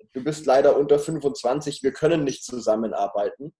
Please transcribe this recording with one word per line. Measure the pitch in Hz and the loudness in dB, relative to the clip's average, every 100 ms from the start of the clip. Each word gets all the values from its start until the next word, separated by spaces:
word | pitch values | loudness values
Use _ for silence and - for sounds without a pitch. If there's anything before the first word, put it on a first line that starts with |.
| _ | _
du | 131 | -10
bist | 127 151 143 | -6 -4 2
leider | 131 143 127 | 4 6 4
unter | 143 143 | 4 2
fünfundzwanzig, | 147 160 143 127 120 143 147 - | 2 -4 -4 -2 -2 -2 -4 -4
wir | 135 | -4
können | - 156 165 | 0 0 2
nicht | 139 127 | 0 -6
zusammenarbeiten“, | - 123 113 107 113 85 101 101 101 - 143 - | -8 -6 -2 0 -2 -4 -4 -2 -4 -6 -16 -18